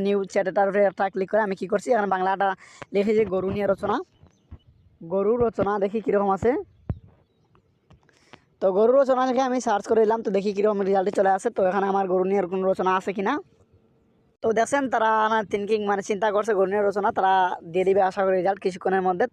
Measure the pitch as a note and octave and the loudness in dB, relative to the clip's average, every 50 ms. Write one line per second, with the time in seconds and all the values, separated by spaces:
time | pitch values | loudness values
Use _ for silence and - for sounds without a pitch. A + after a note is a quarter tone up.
0 | G3 G3 G3+ G3+ G3 F#3 - G#3 G3 F#3+ F3 G3+ G3 G3 F#3 G3+ G3+ F#3+ F3 - | 0 0 0 0 -2 -2 -2 -2 -2 0 0 0 0 2 2 2 2 2 2 0
1 | G3+ G3 - G3 F#3+ F3 - G#3 A3 G3+ F#3+ - G3 F3+ A3+ G3+ - C4+ B3 A3 | -4 -4 -2 -4 -4 0 0 0 0 0 -2 -6 -4 -4 -4 -2 0 0 0 0
2 | G3+ G3 G3 F#3 F#3 F#3+ F#3+ F#3 G3+ G3 F#3+ - - - - - - - - G3 | 0 0 0 0 0 0 0 0 0 -2 -2 -4 -10 -20 -20 -20 -12 -4 -2 0
3 | G3+ G#3+ G#3+ G#3+ A3 F#3+ F3+ F#3+ F#3 F#3+ G3 G3+ G3+ G3 G3 - G3+ G3 G#3 C#4+ | 0 2 2 2 0 0 0 -2 -2 -2 -4 -2 0 0 0 0 -2 -2 -2 -4
4 | F#4 - _ _ - - _ _ _ _ - - _ _ _ _ _ _ _ - | -4 -8 _ _ -20 -20 _ _ _ _ -20 -20 _ _ _ _ _ _ _ -20
5 | - E3 F3+ G3 G3+ G#3 A#3 B3 A#3+ A3+ - - G3 G3 G#3 G#3+ G3 G3+ F#3+ A3+ | -10 -4 -2 -2 0 0 0 0 0 0 0 -2 -2 -2 0 0 -2 -2 -2 -4
6 | G3 - G3+ G3+ G3+ G3 G3 F#3+ - A3+ C4+ G#4 F#4 - _ _ _ - - - | -2 0 0 0 2 0 0 0 0 0 0 -2 -4 -10 _ _ _ -10 -10 -10
7 | - - - _ _ _ _ _ _ _ _ _ _ _ _ _ _ _ - _ | -12 -20 -20 _ _ _ _ _ _ _ _ _ _ _ _ _ _ _ -20 _
8 | _ _ _ _ _ _ - - _ _ _ _ - F#3+ F#3 F#3+ A3 A#3 B3+ C#4 | _ _ _ _ _ _ -20 -20 _ _ _ _ 0 0 2 4 4 4 4 4
9 | C#4 A#3+ C4 B3+ B3+ C4 A#3+ A#3+ C4+ B3+ B3 C4 - A#3+ G#3 G3+ - - A#3 G#3+ | 4 4 2 2 0 0 0 0 0 0 -2 -2 -2 -2 -2 -2 -2 0 2 2
10 | A3+ G#3+ A3+ A3+ A3 A3+ F#3+ G3 F#3+ G#3+ G3 G3 G3 G#3+ G#3 G3 G3+ F#3 G3 G3 | 2 2 2 0 -2 -2 -2 -2 -2 -2 -2 0 0 0 0 0 0 0 0 0
11 | F#3+ G3+ G3 - G3 F#3+ F#3+ F#3+ - A#3+ - - G3 F#3 F#3 G3+ F#3+ G3 F#3+ G3 | 0 0 0 0 2 2 2 0 -2 -4 -2 0 0 0 0 0 0 0 0 0
12 | G3 F#3 F3+ F#3 F#3 F#3+ G3 G3+ F#3+ E3+ F#3 F#3+ F#3+ F#3+ F#3+ - F#3+ F#3 F#3 F#3+ | 0 0 0 0 0 0 0 0 0 -2 -2 -2 -2 0 0 0 0 0 0 0
13 | - G#3 F#3 G#3+ F#3+ G#3+ C#4 D4+ - _ _ _ _ _ _ _ _ _ _ _ | -2 -4 -6 -4 -2 -2 -4 -4 -6 _ _ _ _ _ _ _ _ _ _ _
14 | _ _ _ _ _ _ _ _ - A3+ A3 A3 A3+ - - C#4+ C4+ B3+ A#3 A#3 | _ _ _ _ _ _ _ _ -4 -2 0 0 0 0 0 -2 -2 -2 -2 0
15 | A3 A3 A3 A3 G#3+ A3 A3+ A3 G#3+ E3+ - G3+ G3+ G3 A3 G#3+ G#3 G3+ G3+ G3 | 0 2 2 2 2 0 0 0 -2 -2 -4 -4 -2 -2 -2 -2 0 -2 -2 -2
16 | - - G#3+ F#3+ G#3 A3 F#3+ G#3 G#3+ A3 A3 F#3 G3 F#3 G3 G#3 G#3 G3+ F#3+ G#3 | -2 -4 -4 -2 0 0 0 0 0 0 0 2 2 2 0 0 0 0 0 0
17 | G3 A3 A3+ A3 F#3+ F#3+ F#3+ F#3+ F#3 F3+ - - - E3+ D#3+ F3+ F#3 F#3 G3 G3+ | 0 -2 0 0 2 2 4 4 2 2 0 -4 -8 -4 -2 0 2 2 4 4
18 | F#3+ F#3 F#3 G#3 G3 F#3+ F#3 F#3 E3+ F#3 G3+ G3+ - G3 F3+ F#3 - F#3+ F#3+ F#3+ | 2 2 0 0 0 0 2 2 0 0 -2 -2 -4 -6 -6 -4 -2 0 0 0
19 | F#3 F#3 F3+ F3 A#3+ B3 | 0 0 0 0 -2 -2